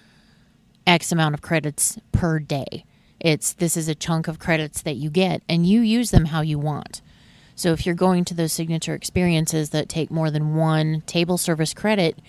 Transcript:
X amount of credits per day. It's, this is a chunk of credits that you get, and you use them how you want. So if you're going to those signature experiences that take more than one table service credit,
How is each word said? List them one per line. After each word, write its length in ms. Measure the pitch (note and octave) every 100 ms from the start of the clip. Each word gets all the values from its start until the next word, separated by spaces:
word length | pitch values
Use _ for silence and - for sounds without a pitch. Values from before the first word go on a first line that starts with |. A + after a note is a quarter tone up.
| _ _ _ _ _ _ _ _ F3+
X 260 | E3+ -
amount 220 | E3+ D#3
of 80 | D3
credits 560 | - E3 D3 - - - -
per 260 | - E3+ D#3
day. 460 | C#3+ C#3+ - - - _ _ -
It's, 320 | E3 D3 -
this 220 | - E3+ E3+
is 120 | D#3+
a 60 |
chunk 320 | D3+ - D#3+ D#3+
of 120 | D#3
credits 440 | - D#3 D3+ -
that 140 | D#3+ B2+
you 140 | D3+
get, 320 | F3 F#3+ D#3 -
and 160 | E3 F3
you 140 | A3+
use 300 | A3 A#3 A#3+
them 140 | E3+ D#3+
how 140 | D#3+
you 160 | D#3 D3
want. 440 | D3+ C#3+ - - - - - - -
So 180 | - F3
if 120 | D#3+ F3+
you're 80 |
going 300 | E3+ F#3 F3+ F3
to 80 |
those 180 | E3+ D#3+
signature 400 | - E3 D#3+ E3
experiences 760 | D3+ - F#3 F3 D#3+ D#3 D#3+ D3
that 180 | D#3 -
take 200 | E3 D3
more 200 | D#3+ D#3
than 240 | D3+ D3+
one 480 | D#3 D#3+ D#3 D#3 D#3 -
table 300 | F3 E3+ F3+
service 340 | - D#3+ D#3
credit, 440 | - G#3 G3+ E3 -